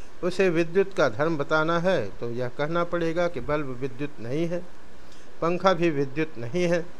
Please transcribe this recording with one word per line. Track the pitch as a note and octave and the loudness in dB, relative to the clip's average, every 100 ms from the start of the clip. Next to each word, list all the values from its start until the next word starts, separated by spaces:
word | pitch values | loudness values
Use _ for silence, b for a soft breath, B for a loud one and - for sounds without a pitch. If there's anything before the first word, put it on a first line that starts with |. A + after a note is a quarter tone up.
| B - | B -4
उसे | F3+ - F#3+ | -2 2 2
विद्युत | E3 E3 F3 G3 | 4 2 2 0
का | - C#3+ | 2 2
धर्म | G#2+ D#3 D#3+ | 2 0 0
बताना | C#3 D#3 D#3 E3+ | 2 2 2 2
है | F3+ F3 G2+ - | 2 2 0 -4
तो | A#2+ | -4
यह | A#2 B2 | -2 -2
कहना | - D3 E3+ | -2 0 0
पड़ेगा | F3 F3 E3 E3 F3 | 0 0 0 0 0
कि | E3+ | -2
बल्ब | A#2+ D3+ C#3 A#2+ | -2 -2 -2 -4
विद्युत | C3+ A#2+ D3 - | -4 -4 -4 -4
नहीं | A2+ D3 E3+ | -4 -2 0
है, | F3 F3+ - - - B B B - | -2 -4 -6 -6 -6 B B B -2
पंखा | E3 F3 F#3+ | 0 4 4
भी | F3 E3+ | 4 2
विद्युत | C#3+ C#3 C3+ D#3 A2+ | 2 0 0 -2 -2
नहीं | A#2 E3 F3 | -2 0 2
है, | E3+ E3+ | 2 0